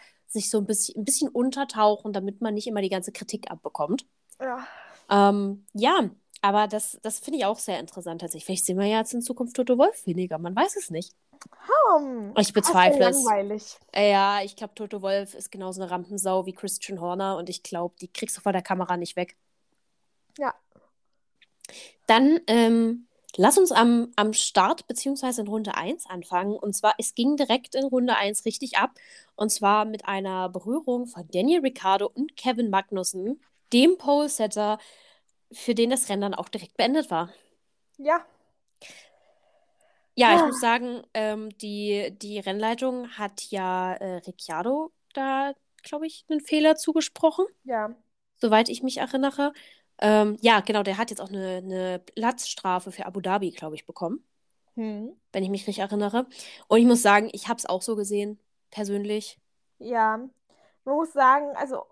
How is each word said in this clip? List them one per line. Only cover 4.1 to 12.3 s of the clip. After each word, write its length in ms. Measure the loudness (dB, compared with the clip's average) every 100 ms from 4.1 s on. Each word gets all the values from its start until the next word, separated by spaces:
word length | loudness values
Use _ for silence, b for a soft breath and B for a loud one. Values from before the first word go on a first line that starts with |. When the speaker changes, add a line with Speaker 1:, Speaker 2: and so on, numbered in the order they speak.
| _ _ -12
Speaker 2:
Ja. 260 | -10 -10 -12 B B B 2
Speaker 1:
Ähm, 560 | 6 6 4 0 -6 _
ja, 360 | 0 2 4 2 -4 _ -2
aber 240 | 2 2 2
das, 300 | -2 -6 -8
das 160 | -8 -8
finde 200 | -6 -2
ich 60 |
auch 140 | -2 -2
sehr 200 | -4 -6
interessant 400 | -8 -12 -10 -8
tatsächlich. 240 | -8 -8 -6
Vielleicht 180 | -4 -2
sehen 120 | 0
wir 80 | 0
ja 120 | 0
jetzt 160 | -2
in 80 | -4
Zukunft 340 | -6 -6 -6 -2
Toto 220 | 0 4
Wolff 280 | 4 2 -4
weniger, 320 | -4 -4 -6
man 160 | -4 -2
weiß 200 | -2 -2
es 140 | -8
nicht. 220 | -8 -10 _ _ _ -20 _ 0
Speaker 2:
Hm, 680 | 4 6 4 2 -6 -2